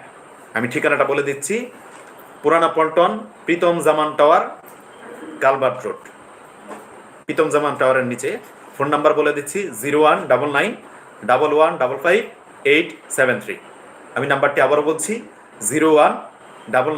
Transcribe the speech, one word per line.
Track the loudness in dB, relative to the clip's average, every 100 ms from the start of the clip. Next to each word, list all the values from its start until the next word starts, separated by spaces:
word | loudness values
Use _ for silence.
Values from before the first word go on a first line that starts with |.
| -18 -20 -20 -20 -10 -6
আমি | -4
ঠিকানাটা | -2 0 2 0
বলে | 0 -2
দিচ্ছি, | -6 -6 -6 -8 -14 -20 -20 -20 -20 -20 -4
পুরানা | 0 2 2 2
পল্টন, | 0 2 0 0 -12 -10
প্রীতম | -4 0 0 2 2
জামান | 2 0 2
টাওয়ার, | 4 4 0 -10 -20 -20 -20 -20 -20 -18 -18 -2
কালভার্ট | 0 2 -2 -2
রোড, | -8 -12 -16 -20 -20 -20 -20 -20 -20 -20 -20 -20 -20 -14
প্রীতম | -6 -2 0
জামান | 0 0 0
টাওয়ারের | 2 2 -2
নিচে। | -6 -6 -8 -12 -20 -14 -6
ফোন | -2
নাম্বার | 2 2 2
বলে | 0 -2
দিচ্ছি, | -6 -6 -8 -8
জিরো | -2 2
ওয়ান | 4 2 2
ডাবল | 0 0 -2
নাইন | -2 -6 -14 -20 -20 -8 0
ডাবল | 2 2 2
ওয়ান | 2 2
ডাবল | -4 -2
ফাইভ | 0 0 -2 -12 -20 -4 2
এইট | 2 0 -8 -8 0
সেভেন | 0 0
থ্রি। | -6 -14 -16 -20 -20 -20 -12 -6
আমি | -2
নাম্বারটি | 0 0 2 2
আবারও | 2 0
বলছি, | -2 -6 -8 -12 -20 -20 -10 -4
জিরো | 0 4 6
ওয়ান | 4 0 -10 -20 -20 -20 -4
ডাবল | -2 0